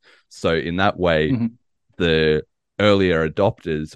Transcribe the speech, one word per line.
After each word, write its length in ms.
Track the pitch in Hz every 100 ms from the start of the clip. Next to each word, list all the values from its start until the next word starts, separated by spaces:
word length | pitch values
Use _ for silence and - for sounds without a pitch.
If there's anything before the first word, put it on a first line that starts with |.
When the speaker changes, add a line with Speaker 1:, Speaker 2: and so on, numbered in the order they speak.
| _ _ _
Speaker 1:
So 240 | - 92 82
in 200 | 73 87
that 220 | 98 -
way, 320 | 87 80 78
Speaker 2:
Mm-hmm. 160 | 123 117 - _ _ _ -
Speaker 1:
the 460 | 85 80 78 76 - _ _ -
earlier 480 | 104 98 92 82 80
adopters 680 | 76 101 - 87 76 78